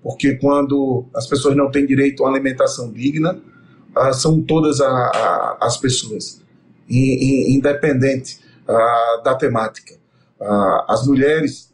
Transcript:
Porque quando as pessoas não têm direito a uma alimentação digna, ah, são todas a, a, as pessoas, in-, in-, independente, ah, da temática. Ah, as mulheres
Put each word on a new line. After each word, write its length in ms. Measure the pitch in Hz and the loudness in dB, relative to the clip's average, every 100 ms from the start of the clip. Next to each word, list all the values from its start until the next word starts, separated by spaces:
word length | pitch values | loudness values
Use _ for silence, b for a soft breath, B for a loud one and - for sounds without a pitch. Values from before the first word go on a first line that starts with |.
Porque 320 | 117 - 139 131 | -10 -2 -2 0
quando 680 | 139 143 143 139 135 127 - 113 | 0 0 0 0 0 -2 -4 -8
as 100 | - | -4
pessoas 300 | 139 143 139 | -2 2 2
não 160 | 139 | 2
têm 140 | 139 143 | 0 0
direito 360 | 135 139 135 | 2 2 0
a 60 | 135 | 0
uma 80 | 135 | 0
alimentação 560 | 135 127 131 - 120 | -2 0 -2 -2 -10
digna, 500 | 107 131 151 160 - - B B B B - | -4 -4 0 -2 -2 -10 B B B B 0
ah, 140 | 131 | 0
são 300 | 127 160 160 | 0 2 2
todas 400 | 131 156 151 135 | 2 2 2 2
a, 80 | 139 | 0
a, 680 | 127 120 - 110 87 - - | 0 -2 0 0 -2 -4 -2
as 160 | 113 - | -2 -2
pessoas, 680 | 135 127 113 104 - - _ _ _ _ _ | -2 -2 -6 -10 -12 -16 _ _ _ _ _
in-, 80 | 123 | 0
in-, 580 | 131 127 131 135 120 135 | 2 2 2 2 2 2
independente, 840 | 139 143 160 135 135 131 - - b b - | 2 0 0 2 0 0 -6 -18 b b -2
ah, 540 | 113 113 117 117 117 | 2 2 2 0 0
da 120 | 135 131 | 0 0
temática. 600 | 139 117 110 - - - _ _ _ _ | 0 -2 -4 -8 -20 -20 _ _ _ _
Ah, 480 | 101 104 98 87 - | -2 0 2 0 0
as 180 | 113 127 | -2 2
mulheres 680 | 135 139 156 147 - - | 4 4 2 -2 -6 -20